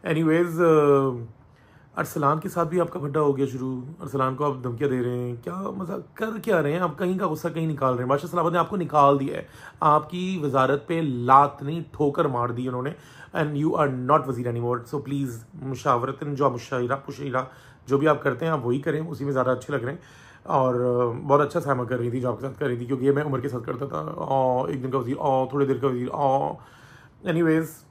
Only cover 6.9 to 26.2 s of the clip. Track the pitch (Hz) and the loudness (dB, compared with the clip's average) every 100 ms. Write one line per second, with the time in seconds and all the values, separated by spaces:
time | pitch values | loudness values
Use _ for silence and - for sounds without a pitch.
6.9 | 143 180 185 190 151 170 165 160 147 131 | -2 -2 0 -2 -2 -4 -2 -4 0 0
7.9 | 123 123 139 175 175 165 175 165 190 165 | 0 2 0 0 0 2 2 0 -2 2
8.9 | 151 143 143 135 - - - - - 156 | 6 8 6 2 -4 -10 -16 -20 0 4
9.9 | 151 151 180 185 185 147 135 131 143 - | 4 2 -6 -4 -2 0 2 2 2 -2
10.9 | 165 160 123 120 135 143 - 139 165 - | -2 -2 -2 8 8 8 2 -8 -6 -8
11.9 | - 147 147 151 123 120 120 127 123 131 | 0 0 2 0 0 -2 -2 -4 -4 -6
12.9 | 165 - - - - 151 143 156 - 147 | -8 -18 -20 -10 -2 -2 0 0 2 0
13.9 | 127 127 151 135 120 123 117 120 120 120 | 0 2 2 2 -4 -4 -2 -2 -4 -4
14.9 | 143 131 143 135 117 - - 135 127 151 | -8 -6 -4 -4 -6 -14 -12 -10 -4 0
15.9 | 123 131 135 147 139 139 123 - 131 120 | 0 0 -6 -8 0 0 0 -6 -4 -2
16.9 | 135 - 143 143 123 - - - - - | -4 -6 -10 -4 -4 -6 -12 -20 -20 0
17.9 | 139 151 147 143 120 160 156 120 131 135 | 2 4 2 0 -2 -2 -2 0 -2 0
18.9 | 151 165 117 139 131 127 123 - 143 120 | -4 -4 -6 -4 0 0 0 -2 -4 -4
19.9 | 165 - - - - - 151 131 123 123 | -8 -14 -20 -20 -20 -2 0 2 2 0
20.9 | 123 120 117 147 143 147 175 143 131 120 | 2 0 -2 2 4 4 -2 -2 -2 -2
21.9 | 127 120 127 123 110 131 120 147 120 120 | -4 -2 -2 -4 -4 -8 -6 -4 -4 -4
22.9 | 131 131 139 151 131 120 120 - 123 139 | 0 2 2 0 -4 -4 -6 -6 -6 -6
23.9 | 78 78 - - 135 131 127 - 143 127 | -6 -6 -6 -2 0 2 0 -2 -4 -2
24.9 | 131 120 147 156 131 131 139 139 131 135 | -2 -2 -2 0 0 0 0 0 2 0
25.9 | 123 123 - | -2 -4 -2